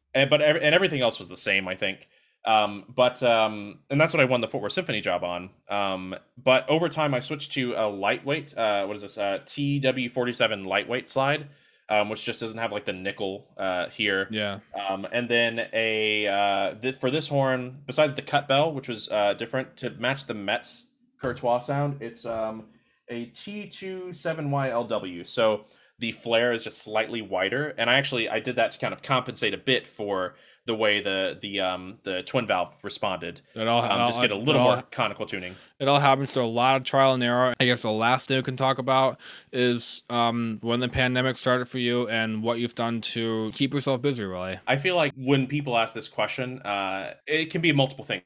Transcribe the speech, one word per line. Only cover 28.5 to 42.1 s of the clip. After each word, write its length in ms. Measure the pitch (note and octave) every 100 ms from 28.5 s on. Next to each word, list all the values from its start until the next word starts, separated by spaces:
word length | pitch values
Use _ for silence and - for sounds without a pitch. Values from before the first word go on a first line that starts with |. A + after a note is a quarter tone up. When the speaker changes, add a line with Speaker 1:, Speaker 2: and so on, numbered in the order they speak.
| B2
Speaker 1:
that 160 | A2+
to 80 | -
kind 140 | A#2
of 80 | F#2
compensate 500 | - C3 B2 A2+ A2+
a 40 | G2
bit 280 | - B2+ -
for 500 | - G#2 F#2+ F2+ - _ _ -
the 100 | A2
way 260 | A2 G#2
the, 360 | G2 F#2+ F#2 -
the, 180 | G#2 G2
um, 380 | F#2 F#2 F#2 A2
the 180 | - F2+
twin 240 | F2+ C3 A2
valve 260 | F#2+ E2+ -
responded. 580 | G2+ - G#2 F2+ E2+ E2+ _ A2+
Speaker 2:
It 120 | A2+
all, 120 | A#2
Speaker 1:
Um, 20 | A#2
Speaker 2:
it 60 |
all, 160 | A#2+ A#2+
Speaker 1:
just 140 | A#2+
get 100 | A#2+
a 40 | G2+
Speaker 2:
it 80 |
Speaker 1:
little 180 | B2 C#3+
Speaker 2:
all, 120 | B2+
Speaker 1:
more 100 | B2 -
conical 340 | - A2 G2+ G#2+
tuning. 300 | G2+ F2+ F#2 - -
Speaker 2:
it 80 | C3+
all 120 | C#3+
happens 320 | C#3+ C3+ C#3
to 80 | C3+
a 20 |
lot 320 | A#2+ A#2 B2+ C3+
of 80 |
trial 320 | B2+ C3+ C3+ C3
and 80 |
error. 320 | A#2+ B2 B2+ A#2+
I 60 | B2+
guess 160 | A#2+
the 100 | A2+
last 360 | G#2+ A2+ B2+ -
thing 100 | C3
we 60 |
can 120 | C3 C3
talk 220 | C3 C3
about 420 | B2+ C3 C3+ B2 - - -
is, 520 | B2+ B2 A#2+ - - -
um, 480 | A#2+ A#2 A#2 A#2 A2
when 180 | A#2 A#2+
the 80 | B2
pandemic 500 | C3 B2+ B2+ C3 B2+
started 280 | C3 B2+ B2
for 140 | C3
you 280 | A#2+ A#2+
and 360 | A#2